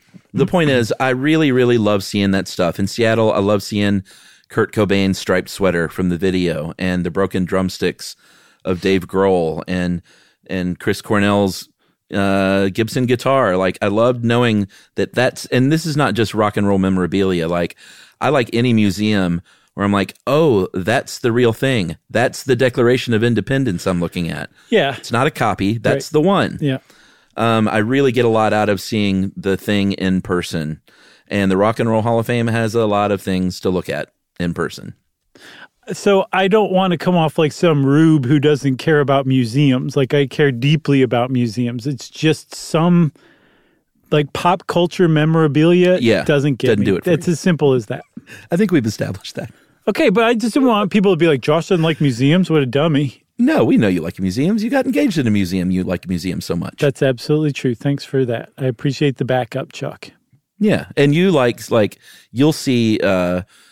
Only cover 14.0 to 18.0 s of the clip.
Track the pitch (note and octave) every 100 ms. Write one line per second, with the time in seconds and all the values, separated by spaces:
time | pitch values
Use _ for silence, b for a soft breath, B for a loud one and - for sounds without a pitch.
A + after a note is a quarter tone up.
14 | A#2+ B2 A#2 A#2 A#2+ G#2+ G2 b b -
15 | G2 - B2+ - - B2+ C3 D#3+ E3 D3
16 | C3 G#2 G#2+ G#2+ G#2 G#2+ G2+ G2 F#2+ F#2+
17 | F2 F#2+ F#2+ F2 D#2+ F2 F2 - B B